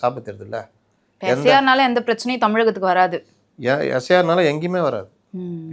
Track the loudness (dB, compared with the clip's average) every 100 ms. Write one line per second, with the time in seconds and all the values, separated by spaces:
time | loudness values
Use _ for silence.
0 | -4 -4 -14 -16 -12 -12 -12 _ _ _
1 | _ -8 -2 2 4 4 4 2 2 0
2 | -2 -4 -2 -2 0 2 0 0 0 2
3 | 2 0 _ _ _ -6 -2 0 0 -2
4 | 2 2 4 2 2 0 -4 -2 -2 -4
5 | -10 _ _ -12 -10 -12 -8